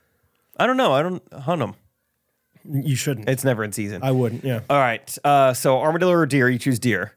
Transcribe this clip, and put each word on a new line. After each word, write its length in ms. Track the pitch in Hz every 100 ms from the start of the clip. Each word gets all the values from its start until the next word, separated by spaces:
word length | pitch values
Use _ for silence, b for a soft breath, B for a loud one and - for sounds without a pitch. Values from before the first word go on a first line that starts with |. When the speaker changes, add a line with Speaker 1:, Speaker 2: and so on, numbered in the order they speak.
| _ _ _ _ _ -
Speaker 1:
I 100 | 226
don't 100 | 262
know. 160 | 220
I 100 | 135
don't 200 | 175 180 -
hunt 300 | - 135 170
'em. 120 | 107 95 _ _ _ _ _ _ _ _ -
Speaker 2:
You 280 | 143 151 123
shouldn't. 320 | 151 113 107
Speaker 1:
It's 160 | 131
never 180 | 135 110
in 80 | 107
season. 320 | 110 104 95
Speaker 2:
I 80 | 131
wouldn't, 320 | 131 117 120
yeah. 140 | 135 113 -
Speaker 1:
All 120 | 143
right. 360 | 123 113 - -
Uh, 320 | 143 143 131
so 240 | 123 147 131
armadillo 340 | 151 165 180
or 120 | 170 151
deer, 220 | 139 123
you 80 | 123
choose 220 | 139 117
deer. 320 | 123 95 95